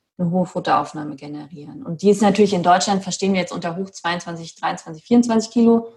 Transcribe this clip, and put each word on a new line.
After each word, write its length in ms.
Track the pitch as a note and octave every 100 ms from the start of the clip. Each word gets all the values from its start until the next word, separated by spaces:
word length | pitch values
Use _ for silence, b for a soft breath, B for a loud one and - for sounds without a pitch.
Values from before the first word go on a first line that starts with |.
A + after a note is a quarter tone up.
| _ -
eine 140 | F3
hohe 160 | F3+ F3
Futteraufnahme 680 | F3+ E3 D3 D3 D#3 D3+ C#3+
generieren. 680 | D3 D3 D3 C#3+ D3 -
Und 200 | - D#3+
die 80 | G3
ist 120 | G3+
natürlich 320 | G#3 G3 G3+
in 80 | F#3
Deutschland, 400 | F3 F#3 G3+ G3
verstehen 300 | F#3 - G3
wir 80 | F#3+
jetzt 120 | F3
unter 240 | E3+ E3+ E3
hoch 140 | F#3+
zweiundzwanzig, 640 | - E3+ F3 E3+ E3 E3
dreiundzwanzig, 480 | - E3 F3+ - D#3
vierundzwanzig 480 | - A#3+ A#3+ A3+ A3
Kilo. 380 | A#3+ A#3 A#3 A3+